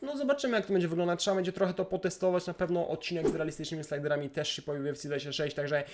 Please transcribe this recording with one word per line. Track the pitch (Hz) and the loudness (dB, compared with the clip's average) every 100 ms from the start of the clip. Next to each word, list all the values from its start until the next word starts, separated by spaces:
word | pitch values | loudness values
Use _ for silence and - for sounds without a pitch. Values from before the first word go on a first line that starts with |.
No | 269 285 | -6 0
zobaczymy, | 269 285 262 220 | 2 2 2 2
jak | 196 | 2
to | |
będzie | 190 175 | 2 4
wyglądać. | 165 175 175 | 2 2 2
Trzeba | 202 185 | 2 2
będzie | 185 | 0
trochę | 180 190 | 2 2
to | 180 185 | 2 -2
potestować. | 185 185 - 185 180 180 | 0 -2 0 2 2 0
Na | |
pewno | 170 175 175 165 | -2 0 0 0
odcinek | 160 - 175 160 | -2 -2 0 2
z | 160 | 2
realistycznymi | 156 147 151 160 | -2 -4 -6 -6
sliderami | 147 143 147 147 143 | -4 -2 0 0 0
też | 151 147 | -2 -2
się | - | -2
pojawi | 151 143 139 | -4 -2 -2
w | |
F | 139 | -4
C | 143 | -2
dwadzieścia | 143 143 | -4 -2
sześć, | 135 147 147 | -2 -2 -2
także, | 143 147 139 | 0 0 -2